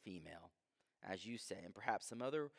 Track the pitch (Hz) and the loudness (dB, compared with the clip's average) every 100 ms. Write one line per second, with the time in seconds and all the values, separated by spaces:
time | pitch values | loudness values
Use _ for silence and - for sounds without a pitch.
0 | 107 90 80 85 - _ _ _ _ - | -6 -4 -6 -10 -12 _ _ _ _ -8
1 | 95 95 107 117 - 92 87 101 113 104 | 0 0 0 -4 -2 -2 -4 0 4 4
2 | - 113 131 151 147 | 2 0 2 2 0